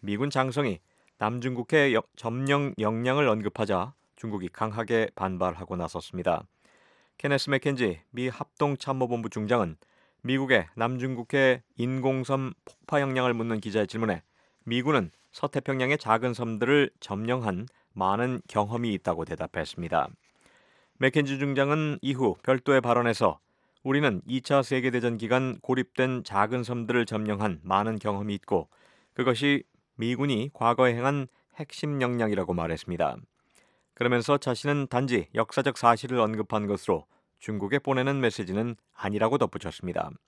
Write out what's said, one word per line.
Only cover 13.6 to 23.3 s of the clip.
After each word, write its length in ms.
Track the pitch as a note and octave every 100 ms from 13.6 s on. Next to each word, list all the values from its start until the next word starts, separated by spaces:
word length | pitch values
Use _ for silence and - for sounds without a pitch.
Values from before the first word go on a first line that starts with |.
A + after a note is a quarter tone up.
기자의 260 | G#2+ G#2 G2+
질문에 360 | A2+ A2+ F2 _ _ _ _
미군은 480 | - A#2+ B2+ D3 F2 _ _
서태평양의 680 | - D3 D3 - C3+ C3 D3
작은 340 | - A2+ B2
섬들을 580 | A#2 A#2+ A2 A#2+ D3 C#3 _
점령한 680 | - G2+ A2+ B2+ A2+ F2+ F2+ _ _
많은 480 | - F#2+ G2+ B2 B2+ -
경험이 440 | A2 G#2 A#2 A#2+
있다고 300 | G2 - E2 D#2+
대답했습니다. 840 | D#2+ E2 - D#2+ - E2+ E2 C2+ - _ _ _ _ _ _ _ _
맥켄지 420 | C3 C#3 C#3+ C3+
중장은 600 | C#3 C3+ C#3 D3+ D#3 D3
이후 360 | C3 C3 B2 F2
별도의 380 | - C3 C3+ C3+
발언에서 580 | A#2+ A#2+ A#2+ A2 G#2